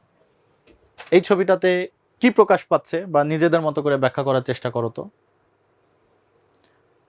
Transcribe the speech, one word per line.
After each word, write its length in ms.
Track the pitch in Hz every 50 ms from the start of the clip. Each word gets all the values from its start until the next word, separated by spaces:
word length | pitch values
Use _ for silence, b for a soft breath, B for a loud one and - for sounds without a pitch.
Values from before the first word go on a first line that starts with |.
| _ _ _ _ _ _ _ _ _ _ _ _ _ _ - _ _ _ _ - - -
এই 100 | 165 190
ছবিটাতে 680 | 180 - 202 180 190 190 185 180 - 185 180 180 185 - _ _ _ _ _ -
কি 100 | 240 247
প্রকাশ 360 | - 226 202 - 214 190 -
পাচ্ছে 400 | - 170 - - - 170 165 196
বা 180 | 185 151 147 147
নিজেদের 380 | 151 156 156 170 170 160 165
মতো 200 | 156 151 143 156
করে 160 | 147 147 139
ব্যাখ্যা 260 | 139 131 127 - 147 135
করার 180 | 139 131 131
চেষ্টা 280 | 131 - 123 - - 120
করো 200 | - 120 117 113
তো। 200 | - - - 202 - _ _ _ _ _ _ _ _ _ _ _ _ _ _ _ _ _ _ _ _ _ _ _ _ _ _ _ _ _ _ _ _ _ _ _ _ _ _